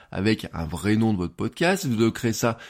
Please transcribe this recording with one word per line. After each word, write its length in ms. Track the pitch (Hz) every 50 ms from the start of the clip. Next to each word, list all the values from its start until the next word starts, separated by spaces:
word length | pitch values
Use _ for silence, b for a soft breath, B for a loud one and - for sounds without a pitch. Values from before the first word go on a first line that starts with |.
| B B
avec 360 | - 92 95 110 110 - - - -
un 140 | 82 82 78
vrai 280 | 85 78 85 104 107
nom 160 | 110 113 113
de 60 | 107 90
votre 160 | 87 82 -
podcast, 540 | - 98 117 - - 170 175 196 190 - 135
de 220 | 117 107 113 113
créer 240 | 110 - - 117 110
ça. 260 | - - 117 110 B B